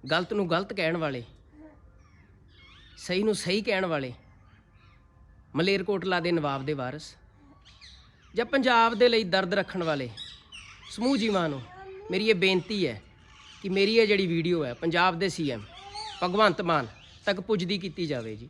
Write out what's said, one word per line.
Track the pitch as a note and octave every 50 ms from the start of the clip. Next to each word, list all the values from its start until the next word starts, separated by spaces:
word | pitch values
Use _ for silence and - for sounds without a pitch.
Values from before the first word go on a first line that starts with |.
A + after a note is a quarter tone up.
| - C3+
ਗਲਤ | D#3 E3+ F3+ -
ਨੂੰ | G#3+ G#3 G3 E3+
ਗਲਤ | E3 E3+ G3 -
ਕਹਿਣ | A3+ F#3+ E3+ D#3+ E3+
ਵਾਲੇ, | F3 D#3+ D3 C3+ B2 A#2 - - - - - - D4+ D#4 D#4 - - - - - - - - - - - _ - - - - - - - - - - - - -
ਸਹੀ | - - - F3+ F#3
ਨੂੰ | G#3 A3 G#3
ਸਹੀ | - - F3 F#3+ G#3+
ਕਹਿਣ | G3+ A#3+ G#3 F#3+ F#3+
ਵਾਲੇ, | F3+ D#3+ D3 C3+ B2+ A#2+ - - - - - - - - - _ _ _ - - - - - _ _ _ - - - - - - - -
ਮਲੇਰਕੋਟਲਾ | - E3+ F#3+ G3 G3 F#3 G#3 G3+ F#3+ E3 F#3+ F#3 F3
ਦੇ | E3 F3
ਨਵਾਬ | F3 E3 D3 C#3+ C#3 C3+ C3
ਦੇ | C#3+
ਵਾਰਿਸ, | D3+ C#3 B2+ B2+ C3+ D#3 - - - - - - _ - - - - - - - - - - - - - - - _ _ _ - -
ਜਾਂ | G3+ A#3+
ਪੰਜਾਬ | - - C#4 B3+ B3+ A#3+ A#3 A3+ A3+ A#3
ਦੇ | G3+ B3 B3
ਲਈ | A#3 A3+ A3
ਦਰਦ | F3 E3 F#3+ F#3+ F3+ -
ਰੱਖਣ | G3+ F#3 - - F#3
ਵਾਲੇ | E3+ D#3+ D3+ C#3 C3 A#2+ G#2+ - - - - - - - - - - - - - - -
ਸਮੂਹ | - - A3 C4 C#4
ਜੀਵਾਂ | A#3 G#3 A3+ G3+ F#3 E3+ D#3
ਨੂੰ | C#3+ C3 A#2+ - - - - - - - - -
ਮੇਰੀ | D#3+ F#3+ G#3+ A3
ਇਹ | G#3+
ਬੇਨਤੀ | F3+ F#3 F#3+ F#3+ F#3 D#3 - G#3+ G3+ F3
ਹੈ | C3+ A2+ G2+ - - - _ - - - - - - - -
ਕਿ | - G3
ਮੇਰੀ | F#3 G3 G3+ G#3 A3+ A3+
ਇਹ | A3+
ਜਿਹੜੀ | G3+ G#3 G3 G3
ਵੀਡੀਓ | F3 E3+ E3 D#3+ F3 F3 E3 D3
ਹੈ, | B2 A#2+
ਪੰਜਾਬ | - - E3+ E3 F3 F3 F#3 E3+ E3
ਦੇ | G3 F#3
ਸੀ | - - D#3+ C#3
ਐਮ | B2 G#2+ G2+ - - - - - - - - - - -
ਭਗਵੰਤ | F3 F#3 F3+ G#3 A3 G3+ D#3+ -
ਮਾਨ | G3 E3+ E3 D3 B2 G#2+ - - - - - - -
ਤੱਕ | - G3 F#3
ਪੁੱਜਦੀ | F#3 - A3 G3 F3+ E3+ G#3 F#3+
ਕੀਤੀ | G3 F#3 D3+ - F3
ਜਾਵੇ | D3+ D3 B2 A2 A2 A2
ਜੀ। | G#2 A#2+ -